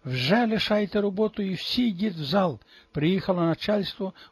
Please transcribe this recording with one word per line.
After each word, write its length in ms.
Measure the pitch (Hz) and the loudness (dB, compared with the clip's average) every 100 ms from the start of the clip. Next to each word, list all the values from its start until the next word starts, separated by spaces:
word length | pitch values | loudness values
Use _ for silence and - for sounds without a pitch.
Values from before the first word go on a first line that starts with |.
| 135 | -6
«Вже 420 | 127 127 226 226 | -4 2 2 4
лишайте 540 | 220 - 214 208 214 | 0 0 0 0 0
роботу 400 | 202 190 214 - | 0 0 -2 -2
і 120 | 196 | -4
всі 340 | 180 - - 240 | -4 -2 0 0
йдіть 280 | 175 214 165 | 0 -2 -4
в 80 | |
зал. 360 | 139 196 180 113 - - _ | -2 2 0 -2 -12 -20 _
Приїхало 500 | 151 156 190 - 180 | 0 2 2 0 2
начальство, 720 | 165 160 - 208 180 - 190 - - | 2 0 0 0 -2 -6 -8 -10 -18